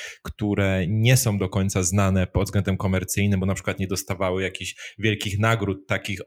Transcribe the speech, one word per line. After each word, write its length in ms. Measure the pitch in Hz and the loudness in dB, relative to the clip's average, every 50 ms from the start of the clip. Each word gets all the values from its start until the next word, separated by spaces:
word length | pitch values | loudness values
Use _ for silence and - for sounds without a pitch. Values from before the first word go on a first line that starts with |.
| - - - - - | -14 -16 -16 -14 -12
które 640 | - - - 104 104 101 101 98 95 95 95 92 78 | -12 -8 -4 -2 0 0 2 2 2 2 2 0 0
nie 300 | 107 110 110 123 131 127 | 2 4 4 6 6 6
są 200 | - 117 101 98 | 4 2 0 0
do 120 | 104 - | 0 -2
końca 340 | - 101 95 98 - 101 92 | 0 0 -2 0 0 0 0
znane 440 | 87 95 104 98 95 95 92 90 - | 2 2 2 2 4 4 2 2 0
pod 180 | - 92 95 | 0 -2 -2
względem 320 | 92 - 104 92 101 95 90 | 0 0 0 0 0 0 0
komercyjnym, 640 | - 95 95 92 92 - - 101 101 101 101 92 | 0 0 0 0 -2 -2 -2 0 2 2 2 2
bo 60 | 92 | 2
na 80 | 98 95 | 0 -2
przykład 260 | - - - 92 - | -2 -2 -4 -4 -2
nie 80 | 98 90 | -2 -4
dostawały 560 | 98 - - - 98 87 98 92 92 95 95 | -4 -4 -4 -6 -4 -2 -2 -2 0 0 -2
jakichś 520 | 90 - - 92 90 - - - - - - | -4 -6 -8 -10 -10 -10 -12 -14 -18 -10 -4
wielkich 400 | 98 110 104 98 - 104 95 98 | -2 0 0 0 -2 -4 -2 2
nagród, 480 | 107 113 113 110 101 98 92 - - - | 2 2 2 2 2 -2 -2 -4 -4 -4
takich, 320 | 101 95 - - 98 90 - | -4 -4 -2 -4 -8 -6 -4